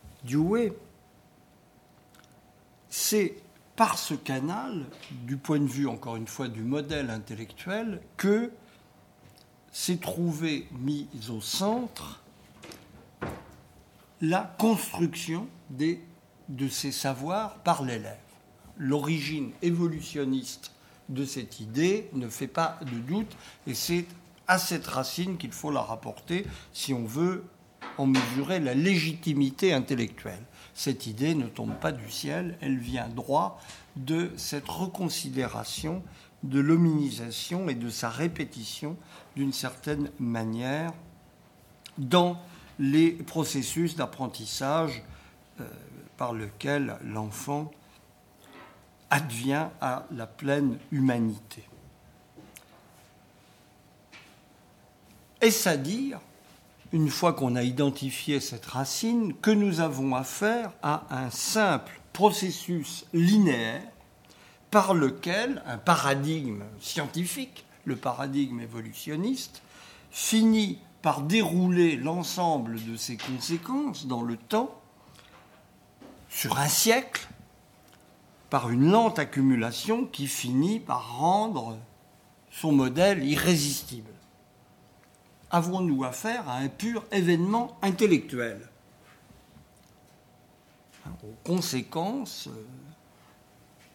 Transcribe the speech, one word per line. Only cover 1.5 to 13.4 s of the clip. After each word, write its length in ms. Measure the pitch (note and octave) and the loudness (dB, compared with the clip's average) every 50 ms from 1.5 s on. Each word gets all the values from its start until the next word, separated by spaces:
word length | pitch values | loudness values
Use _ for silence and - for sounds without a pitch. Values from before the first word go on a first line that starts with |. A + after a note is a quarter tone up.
| _ _ _ _ _ - _ _ _ _ _ _ _ - - _ - - _ _ _ _ _ _ _ _ _ - | _ _ _ _ _ -20 _ _ _ _ _ _ _ -20 -20 _ -20 -20 _ _ _ _ _ _ _ _ _ -10
C'est 460 | - - - - G#3+ G#3+ F#3+ - - - - - - - - - - | -6 -2 0 2 2 2 2 2 -2 -8 -18 -20 -20 -20 -20 -12 2
par 220 | - A3+ - - | 4 4 4 4
ce 160 | - - - D3+ | -2 -2 -4 -6
canal, 720 | - - - C3+ C3 C3+ D#3+ F#3+ A3+ C4+ C4 A3 D#3+ C3 A#2+ - - - - | -6 -4 -4 -4 -2 -2 -2 -4 -4 -6 -6 -6 -6 -8 -8 -14 -18 -16 -14
du 280 | C3+ B2 A#2+ B2 C#3 | -14 -12 -8 -8 -8
point 220 | C3+ - - D3+ C#3+ | -6 -2 0 2 2
de 60 | D3 | 2
vue, 220 | C3 A#2+ C#3 C#3+ | 2 0 0 -2
encore 280 | B2 A#2 A2 - A#2 A#2 | -2 -2 -4 -8 -8 -6
une 120 | A2 A2+ | -6 -8
fois, 200 | - - - C3 | -8 -6 -6 -6
du 140 | B2 G#2+ A2 | -6 -6 -4
modèle 480 | A2 B2 C#3 D3+ C#3+ D3 D#3 D3 C3+ A#2 | -2 -2 -2 -2 -2 -4 -4 -4 -4 -4
intellectuel, 920 | A2 A2 G#2 - A2 G#2+ A2+ - - - - F#3 G3 A3 A3+ A3+ F#3+ E3 - - - | -4 -6 -8 -10 -10 -10 -10 -12 -14 -12 -8 -6 -4 -4 -4 -4 -6 -8 -12 -16 -8
que 340 | - - G3 G#3 A3+ A#3 A#3+ - - - - - - - - _ - _ _ _ _ - - - - - _ _ _ _ - | 0 4 4 4 4 2 -2 -8 -14 -20 -20 -20 -20 -20 -20 _ -20 _ _ _ _ -20 -20 -20 -20 -20 _ _ _ _ -16
s'est 260 | - - - - F3+ | -10 -6 -2 -2 -2
trouvée 680 | E3+ - F3+ F#3 E3 F3 E3+ D3+ D3+ E3 D#3+ D3 C3 - - - | -2 -2 -4 -2 0 0 0 0 0 -2 -2 -2 -2 -4 -8 -10
mise 580 | B2 B2+ C#3+ D3+ D3 C#3+ - - A#2+ A2 A#2+ | -6 -2 -2 -2 -2 -4 -8 -12 -12 -10 -8
au 100 | A2+ A2 | -8 -6
centre 760 | - - - - G3 G#3 A3+ B3+ A#3+ - - - - - - - - - - - - - - - - - - - - - - - - - - - - - - - | -6 -4 -2 0 0 0 0 0 -4 -6 -10 -12 -14 -14 -14 -18 -20 -20 -20 -20 -20 -20 -20 -20 -20 -20 -20 -20 -20 -20 -20 -20 -20 -20 -12 -10 -8 -8 -8 -10